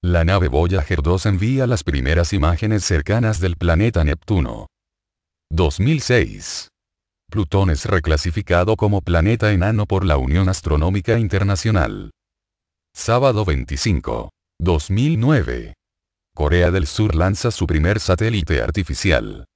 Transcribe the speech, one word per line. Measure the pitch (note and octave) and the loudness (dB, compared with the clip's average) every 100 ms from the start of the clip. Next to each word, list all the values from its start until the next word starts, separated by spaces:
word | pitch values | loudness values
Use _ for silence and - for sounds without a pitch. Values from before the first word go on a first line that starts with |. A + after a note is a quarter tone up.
La | F2+ E2+ E2 | 2 2 2
nave | G2 E2 | 2 2
Voyager | C2 F2 F#2+ D2+ E2+ | 2 0 0 -2 -2
dos | D2 F#2 A2 | 0 0 0
envía | F#2+ G#2+ C3+ B2 | 0 0 0 0
las | A#2+ - | 0 0
primeras | C#2+ B1+ E2 E2 | -2 0 0 2
imágenes | G2 D2+ F2 G#2+ G#2+ | 0 0 0 0 -2
cercanas | - E2 D#2 G#2+ A2 G#2 | 0 -2 0 0 0 0
del | F#2 E2+ | -2 0
planeta | F2 E2 A2+ G#2 | 0 2 2 2
Neptuno. | D2+ C#2+ - G2 B1+ A1 G#1 _ _ _ _ _ _ _ _ | 0 -2 -2 0 0 -6 -14 _ _ _ _ _ _ _ _
Dos | D#2+ E2+ - | 0 0 2
mil | A2 D#3 | 0 0
seis. | - B2 B1+ G1+ - - - _ _ _ _ _ _ | 2 0 0 -6 -12 -12 -14 _ _ _ _ _ _
Plutón | - F2+ G2+ F#2+ | -4 -2 0 0
es | D2+ - | 0 0
reclasificado | F#2+ D#2+ D#2 F2 E2 G2+ F2 F#2 A2 | -2 0 0 -2 -6 0 0 2 0
como | G#2+ G2+ | 0 0
planeta | F2+ E2+ F2+ A#2 G#2+ | 0 2 2 2 2
enano | G2+ F#2 A2+ G#2 | 2 2 0 0
por | F#2+ F#2 | 0 2
la | D2 | 0
Unión | B1+ D#2+ F#2+ | 2 2 2
Astronómica | F#2+ - D2+ D#2+ G2 F#2 A2+ | -2 0 0 2 -2 0 0
Internacional. | G#2 G2 G2 G2 A2+ G2+ B1 C#2+ G2 - _ _ _ _ _ _ _ - | 0 0 0 0 0 0 0 -4 -12 -18 _ _ _ _ _ _ _ -10
Sábado | - A#2+ C3+ G#2+ G2 | -2 2 2 2 0
veinticinco, | C#2+ A#1+ C#2 A#2 D#2 A1+ A1+ - _ _ _ | -2 -2 -4 0 0 -2 -8 -8 _ _ _
dos | E2+ E2 - | 0 0 0
mil | G2 C#3 D#3+ | 0 0 2
nueve. | A#2+ D3+ B1 A#1+ A1 - _ _ _ _ _ | 2 2 0 -6 -8 -18 _ _ _ _ _
Corea | - D2 F2 F2+ | -4 0 2 2
del | F#2 D2+ | 2 -2
Sur | - G#2+ | 0 0
lanza | D#2 F2+ G2+ A#2+ | 2 0 0 -4
su | - F2 | -2 -2
primer | D#2+ D#2 G#2+ | 0 2 0
satélite | - F2+ G#2+ A2 D2+ D2+ | 0 0 0 -2 0 -2
artificial. | A#1 D#2 F2+ C2+ F#2+ C2+ G#1+ G1+ - | 0 -4 -4 -4 0 0 0 -12 -18